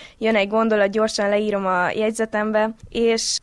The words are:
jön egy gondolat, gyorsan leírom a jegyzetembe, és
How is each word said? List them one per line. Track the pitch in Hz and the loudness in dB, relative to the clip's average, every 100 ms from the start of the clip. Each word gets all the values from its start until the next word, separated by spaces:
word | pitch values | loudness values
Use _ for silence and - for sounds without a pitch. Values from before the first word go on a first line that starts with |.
| - - | -20 -4
jön | 220 220 | 0 2
egy | 202 | 2
gondolat, | 220 226 214 202 | 2 2 2 2
gyorsan | 214 220 - 202 | 2 -2 0 0
leírom | 208 214 202 190 | 0 0 -2 0
a | 185 175 | 0 0
jegyzetembe, | - 220 220 220 214 214 214 220 226 - | 0 -2 -2 -4 -2 0 0 0 -4 -10
és | 233 233 226 - - | -2 0 0 -2 -6